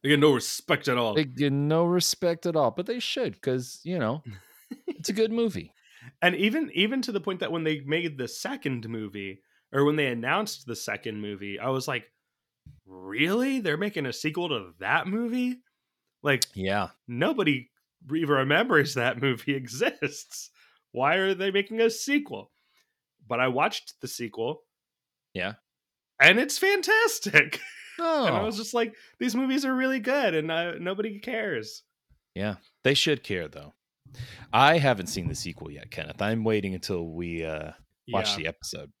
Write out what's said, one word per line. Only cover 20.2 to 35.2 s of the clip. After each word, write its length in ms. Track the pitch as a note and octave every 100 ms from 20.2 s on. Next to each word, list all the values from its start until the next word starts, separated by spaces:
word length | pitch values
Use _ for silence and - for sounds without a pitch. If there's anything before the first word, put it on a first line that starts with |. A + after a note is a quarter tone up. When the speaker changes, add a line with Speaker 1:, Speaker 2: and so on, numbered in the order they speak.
| - - - _ _ _ _
Speaker 1:
Why 240 | A#2+ C3+ F3+
are 180 | F#3+
they 180 | F#3 G3
making 280 | F#3+ G3+ A3
a 80 | A#3
sequel? 600 | A3+ - C#4+ D4 G#2+ G2+ _ _ _ _ _ _ _ A2+
But 140 | A#2+
I 80 | C3
watched 540 | B2+ E3+ - - -
the 60 | B2+
sequel. 560 | - A#2+ - A#2 D#3 _ _ _ _ _ _ _
Speaker 2:
Yeah. 200 | F#2 F2+ A2+ _ _ _ _ _ _
Speaker 1:
And 200 | C#3+ G3
it's 180 | C#4+ -
fantastic. 1000 | F#4+ G4+ E4+ A4 A4+ - G3+ D#3 D3 - -
<laughs> 40 | - - -
Speaker 2:
Oh. 260 | E4+ D#4 A3
Speaker 1:
And 60 |
I 100 | B2+
was 120 | A3 G3+
just 180 | A3
like, 220 | A#3+ A#3 G#3+ - _
"These 160 | B3 A3
movies 300 | C4 C4+ C4+
are 100 | B3+
really 240 | C4 C4
good, 340 | A3+ C#4 A#3
and, 160 | D#3+ D#3
uh, 260 | E3 F3 D#3
nobody 400 | F3 G3 G#3+ G3+
cares." 640 | A3+ A#3 G#3+ C3+ G#2+ - _ _ _ _ _
Speaker 2:
Yeah. 220 | - G#2 F#2+ _ _ -
They 80 |
should 300 | C#3 - C#3
care, 260 | - F#2+ D#2
though. 240 | - - _ _ _ - - - - -
I 240 | A#2 C#3 E3
haven't 300 | C#3+ A2 F2
seen 200 | -